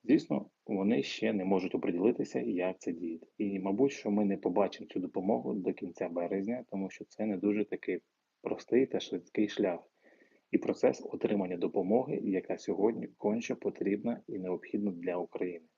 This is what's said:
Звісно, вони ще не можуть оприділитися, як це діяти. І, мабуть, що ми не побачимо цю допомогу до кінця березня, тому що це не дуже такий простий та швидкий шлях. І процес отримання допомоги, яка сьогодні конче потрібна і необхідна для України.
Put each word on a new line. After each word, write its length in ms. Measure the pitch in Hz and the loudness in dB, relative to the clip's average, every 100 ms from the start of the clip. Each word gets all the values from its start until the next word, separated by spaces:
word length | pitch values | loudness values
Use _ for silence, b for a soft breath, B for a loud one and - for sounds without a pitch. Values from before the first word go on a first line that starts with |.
Звісно, 420 | 110 143 - 151 - _ - | 6 4 4 -2 -4 _ -4
вони 360 | 101 98 131 | 0 4 2
ще 300 | 135 - 110 | 0 -2 0
не 120 | 104 | 0
можуть 300 | 92 95 90 | 2 2 2
оприділитися, 680 | 90 - 85 104 117 - 120 | -2 -2 2 2 2 -2 -2
як 400 | - 90 90 92 | -2 0 -2 -2
це 120 | - | -6
діяти. 340 | 85 85 82 - - | -6 -6 -8 -12 -4
І, 200 | 104 95 | -2 -2
мабуть, 340 | 95 101 139 | -2 4 2
що 180 | - 107 | 2 0
ми 140 | 104 | 2
не 120 | 101 98 | 2 2
побачимо 520 | 95 92 95 - - | 0 2 2 0 -8
цю 100 | - | -6
допомогу 540 | 87 - 95 123 131 | -4 -2 0 0 0
до 180 | 113 92 | -2 -2
кінця 360 | 90 92 85 87 | -4 -8 -6 -4
березня, 560 | 85 85 98 98 123 120 | -2 -2 -2 -2 -6 -6
тому 200 | 98 95 | -6 -6
що 140 | - | -8
це 220 | - - 107 | -16 -6 -4
не 100 | 92 | 0
дуже 280 | 101 104 | 2 2
такий 360 | 101 92 - 92 _ _ _ _ | 0 -4 -4 -4 _ _ _ _
простий 440 | - 95 - 123 131 | -6 -6 2 2 4
та 140 | 95 | 0
швидкий 480 | - 90 - - 104 | -4 -8 -4 0 0
шлях. 320 | - 98 85 - b b b b b b | 2 0 0 -8 b b b b b b
І 80 | - | -2
процес 440 | - - 131 - - | 0 2 2 2 -6
отримання 440 | - 113 104 90 87 | -4 0 0 0 -2
допомоги, 640 | 92 104 92 117 127 - | 0 0 4 2 2 -2
яка 360 | - 92 - 90 | 0 -2 -2 -6
сьогодні 480 | - 92 107 117 - | -2 2 2 2 -8
конче 480 | _ 104 113 - | _ 0 0 -2
потрібна 680 | 127 101 - 98 101 - 120 - | -2 -4 -2 0 0 0 -4 -6
і 100 | 101 | -6
необхідна 520 | 92 90 - 104 101 | -4 -4 -2 -2 -2
для 260 | 87 87 87 | -2 -4 -4
України. 480 | 85 - 90 85 80 | -4 -4 -6 -6 _